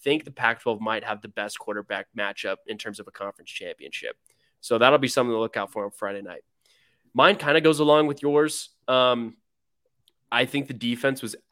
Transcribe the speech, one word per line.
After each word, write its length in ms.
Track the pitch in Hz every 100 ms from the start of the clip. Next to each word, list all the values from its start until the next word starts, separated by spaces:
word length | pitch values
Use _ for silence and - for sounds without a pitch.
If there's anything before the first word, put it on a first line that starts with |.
think 220 | 139 156 151
the 60 |
Pac-twelve 500 | - 117 113 123 107
might 220 | 110 110
have 180 | 113 104
the 60 | 107
best 320 | 104 104 -
quarterback 480 | - 104 101 98 - -
matchup 400 | 101 98 101 98 -
in 140 | 107
terms 200 | 113 101
of 80 | 95
a 40 |
conference 400 | - 101 - -
championship. 640 | - 90 80 67 - 58 - _ _ _ _
So 180 | - 113
that'll 180 | 123 143
be 100 | 127
something 260 | 135 123
to 60 | 113
look 180 | 113 110
out 140 | 101
for 140 | 110 101
on 60 |
Friday 320 | - 101 101
night. 180 | 98 85 - _ _ _ _ _ _
Mine 220 | 123 165 202
kinda 260 | 147 156
goes 180 | 156 151
along 280 | 147 151 151
with 160 | 147
yours. 480 | 143 147 151 - - _ -
Um, 500 | 127 127 120 113 - _ _ _ _ _ _ _ _ -
I 140 | 117
think 240 | 131 143 139
the 60 |
defense 480 | 120 120 120 139 131
was 160 | 110 - -